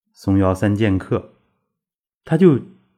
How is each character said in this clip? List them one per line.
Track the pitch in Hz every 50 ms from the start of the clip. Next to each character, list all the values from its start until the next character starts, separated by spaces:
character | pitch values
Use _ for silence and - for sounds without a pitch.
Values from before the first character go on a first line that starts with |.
| _ _
松 | _ - - 98 98 98
腰 | 95 92 92
三 | 92 - 104 104
剑 | 101 113 104 95 92
客， | - - 123 90 - - _ _ _ _ _ _ _ _ _ _ _ _ _ _ _ _ _ _ _
它 | - 160
就 | 170 190 175 135 110 - - - _ _ _ _